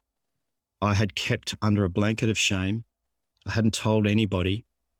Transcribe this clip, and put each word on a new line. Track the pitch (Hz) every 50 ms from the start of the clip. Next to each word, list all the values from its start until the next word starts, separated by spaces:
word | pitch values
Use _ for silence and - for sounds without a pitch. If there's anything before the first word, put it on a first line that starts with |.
| _ _ _ _ _ _ _ _ _ _ _ _ _ _ _ -
I | 98 104 101
had | 101 110 92 -
kept | - - - 123 - - - - -
under | - 107 104 101 101
a | 87
blanket | 90 107 104 107 110 - 123 110
of | 107 -
shame. | - - 101 92 92 95 107 117 117 _ _ _ _ _ _ _ _ _ _ _ -
I | 101
hadn't | - 113 110 113 104
told | - - 113 110 110 104 104
anybody, | 107 110 110 101 98 92 87 92 98 113 - _ _ _ _ _ _ _